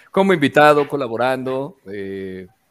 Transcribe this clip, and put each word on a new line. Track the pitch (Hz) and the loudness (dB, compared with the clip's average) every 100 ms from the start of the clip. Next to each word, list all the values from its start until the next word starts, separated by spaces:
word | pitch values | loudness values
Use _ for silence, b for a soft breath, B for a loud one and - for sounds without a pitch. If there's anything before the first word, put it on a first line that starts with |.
| b | b
como | 190 196 | 0 2
invitado, | 175 143 151 151 147 139 | 2 2 4 6 6 2
colaborando, | 143 123 113 127 131 127 131 143 - 95 | -4 -6 -2 -2 -2 -4 -6 -8 -12 -16
eh, | 101 98 98 95 92 90 _ _ | -12 -10 -10 -10 -12 -16 _ _